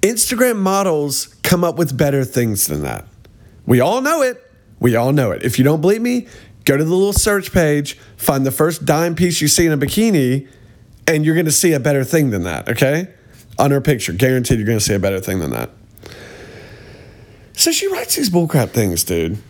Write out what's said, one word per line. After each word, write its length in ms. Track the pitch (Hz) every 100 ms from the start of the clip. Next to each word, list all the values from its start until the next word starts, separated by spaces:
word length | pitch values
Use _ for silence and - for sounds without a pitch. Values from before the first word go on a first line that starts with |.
Instagram 540 | 196 226 - 233 247 220
models 760 | 190 196 190 156 147 135 - _
come 220 | - 180
up 120 | 175 165
with 220 | 147 139
better 260 | 147 139
things 440 | 131 - 117 98 -
than 160 | 73
that. 220 | 71 55 - - - - - - -
We 160 | 123
all 180 | 135 233
know 220 | 269 330
it. 180 | 262 247 - _ _ -
We 160 | 123 113
all 160 | 123
know 200 | 143 120
it. 120 | 65
If 140 | 113 -
you 80 | 131
don't 160 | 160
believe 200 | 165 220
me, 260 | 240 247 - - - - -
go 120 | 139
to 60 |
the 100 | 156 180
little 180 | 196
search 380 | 196 - 202 185
page, 460 | 190 160 147 147 - - -
find 300 | - 139 135
the 60 |
first 340 | 131 156 160 139
dime 300 | 151 170 165
piece 260 | 180 160
you 60 | 151
see 180 | - 165
in 60 |
a 60 | 151
bikini, 680 | 139 - 226 185 127 135 - - - - - - -
and 180 | 156 151
you're 100 | 160
gonna 140 | 160
see 240 | 147 180
a 60 | 151
better 240 | 127 143
thing 260 | 131 160 143
than 140 | 101
that, 260 | 87 73 -
okay? 420 | 117 135 151 185 - - - - -
On 140 | 143
her 100 | 139
picture, 320 | 131 135 -
guaranteed 460 | 87 131 127 120 120
you're 80 | 107
gonna 120 | 113
see 140 | 101
a 60 | 101
better 200 | 98 98
thing 200 | 92 95
than 100 | 76
that. 220 | 57 57 - - - - - - - - - - - - - - - - - -
So 180 | - -
she 160 | 320 392
writes 280 | 381 - -
these 140 | 262
bullcrap 400 | 175 165 147 120
things, 340 | 123 104 85
dude. 360 | - 85 82 104 -